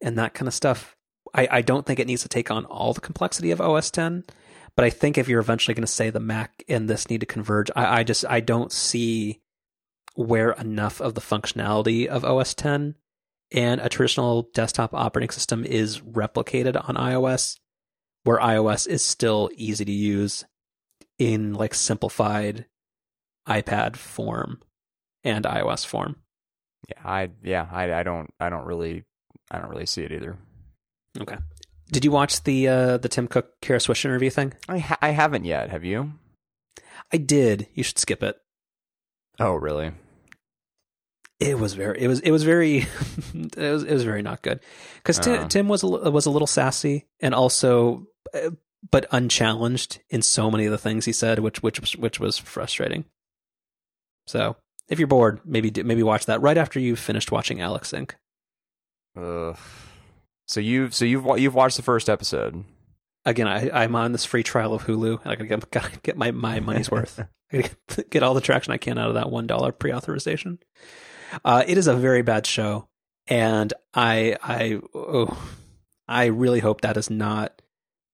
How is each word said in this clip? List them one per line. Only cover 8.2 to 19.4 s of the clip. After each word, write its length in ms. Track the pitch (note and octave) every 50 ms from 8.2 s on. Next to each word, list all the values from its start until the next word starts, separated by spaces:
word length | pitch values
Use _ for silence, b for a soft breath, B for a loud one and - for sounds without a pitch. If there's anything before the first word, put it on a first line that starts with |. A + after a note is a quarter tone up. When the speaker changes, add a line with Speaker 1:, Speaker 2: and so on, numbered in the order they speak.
| -
Speaker 1:
I 160 | - A#2+ A#2
don't 320 | A#2 A#2+ A#2 A#2 A#2+ -
see 680 | - - - - - A#2+ A#2 A#2 A2+ A2 G#2+ G#2 G#2+ _ _ _ _ _ _ _ _ _ _ _ _ _ _ - -
where 380 | - A#2+ A2+ A#2 A2 A2 A#2
enough 480 | - - G#2+ A2 G#2+ G#2 G#2 G2+ - -
of 140 | - B2 A2
the 60 | A#2
functionality 880 | - - - G#2 - - - - G#2 G#2 G#2+ G#2+ G#2 A2+ A2+ A#2 B2
of 180 | - C#3 B2 B2+
O 160 | B2 C3 C3
S 140 | C3 - -
ten 420 | - - D3 C#3+ C#3+ D3 D3 D3 _ _ _ _ _ _ _ _ _ _ -
and 280 | - B2+ A#2+ A#2+ B2 C3
a 80 | A2+ A#2+
traditional 600 | - - B2+ A#2+ - - B2 A#2+ A#2+ A#2 A#2+ - -
desktop 400 | A#2+ A2+ A2 - - A#2 A2 -
operating 360 | C3+ A#2+ A#2 - B2 B2 A2
system 340 | - - - - A#2 A2+ A#2
is 360 | - - A2 A2 G#2+ G#2+ -
replicated 880 | - A2+ A2+ A#2 - G#2+ - - - - - C3 B2 B2+ B2+ C3+ - -
on 80 | B2+
I 180 | B2+ B2+ B2+ B2+
O 120 | B2+ C3
S, 320 | C3 B2+ B2+ - - - - _ _ _ _ _ _ _ _ _ _ _ _ -
where 160 | B2 A#2 -
I 160 | A#2+ A#2 A2
O 120 | A2 A2 G#2+
S 180 | G#2 - -
is 180 | - F3 C#3 -
still 460 | - - - - A2+ G#2+ G#2